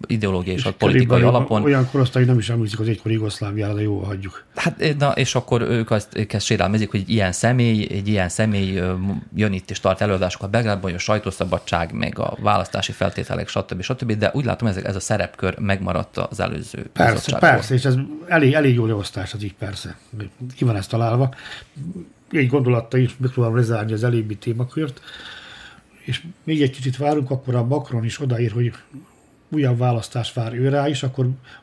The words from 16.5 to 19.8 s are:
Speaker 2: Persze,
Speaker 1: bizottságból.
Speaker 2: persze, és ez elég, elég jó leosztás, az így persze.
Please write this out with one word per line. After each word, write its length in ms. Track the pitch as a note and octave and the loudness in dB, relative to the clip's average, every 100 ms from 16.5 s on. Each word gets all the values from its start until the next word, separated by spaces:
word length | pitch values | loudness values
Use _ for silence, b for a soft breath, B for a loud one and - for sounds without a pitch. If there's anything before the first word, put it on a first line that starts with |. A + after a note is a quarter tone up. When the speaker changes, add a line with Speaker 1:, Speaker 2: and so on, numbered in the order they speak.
| D2+ - - - | -4 -8 -12 -6
Speaker 2:
Persze, 200 | - A2+ | 2 4
Speaker 1:
bizottságból. 360 | A2 - - E3 | 4 0 4 6
Speaker 2:
persze, 260 | B2 - | 6 4
és 100 | B2+ | 2
ez 100 | C3+ B2+ C3 - - | 4 2 0 -8 0
elég, 260 | E3+ C3+ | 4 6
elég 220 | D3+ C#3 | 6 4
jó 120 | A#2+ A2+ | 4 2
leosztás, 480 | G#2 F#2+ G2+ F#2 | 0 -2 -6 -8
az 80 | G#2 | -8
így 120 | G#2 | -10
persze. 420 | - F#2+ F#2+ | -8 -10 -8